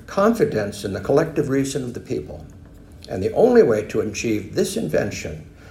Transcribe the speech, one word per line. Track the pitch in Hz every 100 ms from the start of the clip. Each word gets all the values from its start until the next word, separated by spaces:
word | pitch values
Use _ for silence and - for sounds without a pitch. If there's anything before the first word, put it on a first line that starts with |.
| -
confidence | - 208 233 147 110 101 -
in | 104
the | 98
collective | - 139 131 - 127
reason | 135 135 143
of | 123
the | -
people. | - - - - - - - - - - -
And | -
the | 104
only | - 233 240
way | 156 107
to | - 113
achieve | 104 101 117 107 98 -
this | 196 233
invention | - - 101 - - 78 - - -